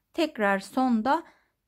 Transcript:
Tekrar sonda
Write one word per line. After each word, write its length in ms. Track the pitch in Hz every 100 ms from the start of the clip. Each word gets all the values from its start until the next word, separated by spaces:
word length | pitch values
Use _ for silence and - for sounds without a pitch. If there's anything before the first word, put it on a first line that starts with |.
| _
Tekrar 440 | - 311 240 202 196
sonda 640 | - - 262 226 240 320 - _ _ _